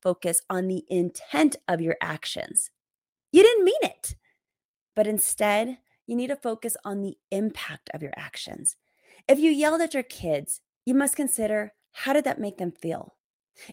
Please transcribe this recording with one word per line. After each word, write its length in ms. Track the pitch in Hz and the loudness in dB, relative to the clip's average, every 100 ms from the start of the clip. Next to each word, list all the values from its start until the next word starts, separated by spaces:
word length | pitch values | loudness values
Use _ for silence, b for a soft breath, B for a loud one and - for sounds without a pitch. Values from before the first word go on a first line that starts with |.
focus 400 | 185 180 180 165 - | -2 0 0 -2 -2
on 180 | 185 185 | -2 -2
the 160 | 185 - | -2 -2
intent 680 | 185 175 - - 294 311 - - | 0 0 -4 -4 2 2 2 -4
of 140 | 170 | -2
your 160 | 165 160 | 0 -2
actions. 680 | 160 156 - - - - - _ _ _ _ _ _ | -4 -6 -8 -10 -6 -6 -6 _ _ _ _ _ _
You 120 | 320 | 8
didn't 220 | 440 466 370 | 8 8 4
mean 180 | 571 | 2
it. 320 | - - - - _ _ _ _ _ _ _ - | -2 -4 -12 -12 _ _ _ _ _ _ _ 0
But 100 | 208 | 0
instead, 720 | 214 - - 208 208 233 262 _ _ - | 0 -2 0 2 2 0 -8 _ _ -6
you 80 | 240 | -4
need 140 | 254 | -4
to 60 | 277 | -4
focus 400 | 233 226 233 - | -6 -6 -6 -8
on 200 | 202 202 | -6 -6
the 160 | 196 - - | -6 -8 -6
impact 640 | 196 214 - - 151 - | -2 -2 -4 -12 -12 -12
of 80 | 156 | -12
your 120 | 143 - | -10 -12
actions. 580 | 143 - - - - - b b b b b | -14 -14 -14 -8 -6 -8 b b b b b
If 100 | 277 | 4
you 140 | 320 | 4
yelled 300 | 285 302 330 | 4 2 0
at 120 | 320 | -2
your 80 | 277 | -4
kids, 600 | 247 - 170 147 151 - _ _ - | -8 -8 -4 -4 -4 -10 _ _ 0
you 80 | 262 | 2
must 200 | 277 - | 2 -2
consider, 580 | 269 - 214 214 208 _ _ | -2 -2 -2 -2 -4 _ _
"How 220 | - 269 | -8 0
did 100 | 285 | 0
that 160 | - - | 0 -4
make 180 | 202 - | -6 -6
them 140 | 175 | -8
feel?" 420 | - 165 147 - _ _ _ _ - B | -6 -8 -8 -10 _ _ _ _ -20 B